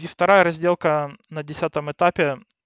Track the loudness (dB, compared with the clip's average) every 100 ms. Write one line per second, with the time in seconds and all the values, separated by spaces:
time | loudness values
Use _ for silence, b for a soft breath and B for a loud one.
0 | -12 -2 4 4 4 2 -2 0 0 -2
1 | -4 -12 _ -14 -12 -6 -6 -6 -8 0
2 | 0 2 -2 -2 _ _